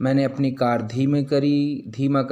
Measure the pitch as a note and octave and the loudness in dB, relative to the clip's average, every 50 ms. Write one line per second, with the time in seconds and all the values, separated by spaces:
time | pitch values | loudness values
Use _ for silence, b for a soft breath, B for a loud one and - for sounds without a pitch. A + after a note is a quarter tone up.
0 | B2+ C3 C3+ C#3 C#3 C3 C3+ C#3 C#3 C3 B2 - B2+ A#2+ A#2+ A#2+ A2+ G#2+ A2+ C3 | -2 0 2 2 2 0 0 0 -2 -2 0 0 0 2 2 0 -2 -4 -2 0
1 | C3+ C#3 C#3+ C#3+ C#3 C#3+ D3+ C#3 C#3 D3 C#3+ C#3+ C#3+ D3 C#3+ - - A#2+ A2 A#2+ | 0 2 2 0 0 0 0 0 2 2 2 2 0 -2 -4 -6 -8 -10 -6 -2
2 | C#3 C#3 C#3+ C#3 B2+ C3 | -2 0 2 0 0 0